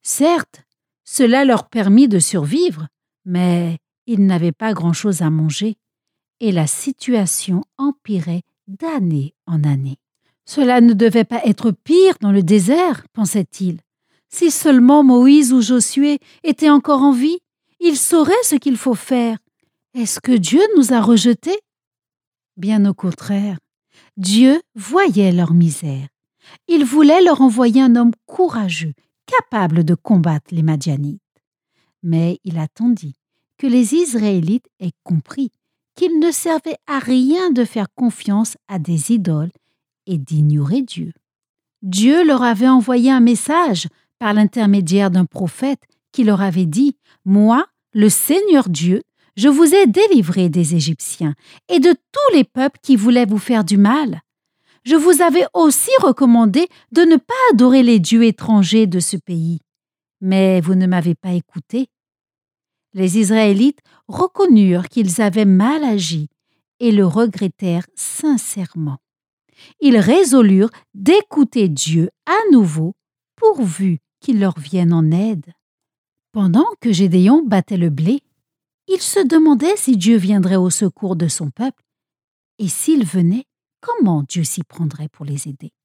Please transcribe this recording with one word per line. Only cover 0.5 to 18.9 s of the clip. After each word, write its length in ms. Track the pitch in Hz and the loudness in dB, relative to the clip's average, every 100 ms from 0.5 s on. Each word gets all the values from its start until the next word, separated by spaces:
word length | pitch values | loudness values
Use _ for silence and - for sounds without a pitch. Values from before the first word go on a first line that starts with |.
| _ _ _ _ _ - | _ _ _ _ _ -12
cela 400 | - 240 254 277 | -2 0 2 0
leur 240 | 220 - | -2 -4
permit 400 | 226 196 214 277 | -4 2 4 4
de 100 | 196 | 2
survivre, 720 | - 190 143 262 349 156 156 _ _ _ | 0 -4 -4 -2 -2 -4 -16 _ _ _
mais 540 | 190 175 180 175 170 165 _ _ - | -8 -2 0 -2 -4 -8 _ _ -6
ils 180 | 214 196 | 0 0
n'avaient 260 | 180 170 | 0 -2
pas 220 | - 220 | -4 -6
grand-chose 480 | 190 170 160 214 175 | -4 -4 -2 -4 -2
à 80 | 160 | -2
manger 480 | 156 156 143 214 208 _ _ _ _ _ _ | -2 -4 -4 -8 -8 _ _ _ _ _ _
et 100 | 220 | -4
la 160 | 175 156 | -2 -4
situation 960 | - - 269 - 233 185 - - 185 - - | -6 -10 -10 -4 -2 -2 -6 -4 -6 -6 -6
empirait 640 | 277 269 - 196 165 170 - _ - | -6 -6 -8 -6 -6 -8 -10 _ -20
d'année 680 | 190 330 302 180 151 143 _ - | -12 -8 -4 -4 -4 -6 _ -8
en 180 | 160 | -4
année. « 340 | 147 139 135 139 _ _ _ _ - | -2 -2 -6 -12 _ _ _ _ -10
Cela 360 | - 254 247 | -2 2 4
ne 100 | 233 | 4
devait 320 | 208 226 233 | 4 2 2
pas 220 | 220 240 247 | -2 -2 -2
être 260 | - 233 | 0 -2
pire 440 | 185 - 339 381 - | -4 0 4 4 2
dans 140 | 208 | 0
le 100 | 196 | 0
désert », 640 | 170 208 180 311 359 247 _ | 2 2 2 0 0 -4 _
pensait-il. « 680 | - 208 214 175 - 190 170 _ _ _ _ _ | -6 -4 -4 -6 -6 -8 -8 _ _ _ _ _
Si 240 | - 349 | -2 -2
seulement 500 | - 320 254 247 294 | 0 2 4 6 6
Moïse 520 | 269 247 254 294 254 | 6 6 6 6 4
ou 80 | 254 | 2
Josué 580 | 214 247 - 277 294 285 _ _ | 2 0 0 -2 -2 -2 _ _
étaient 260 | 330 - 302 | -6 0 2
encore 340 | 294 - 277 | 2 2 2
en 100 | 285 | 2
vie, 260 | 247 294 349 _ _ _ _ | 2 -2 -4 _ _ _ _
ils 160 | 349 277 | -2 -2
sauraient 380 | - 339 294 427 | 0 0 2 0
ce 120 | 480 294 | 0 -2
qu'il 200 | 285 240 | -2 -4
faut 200 | 269 | -2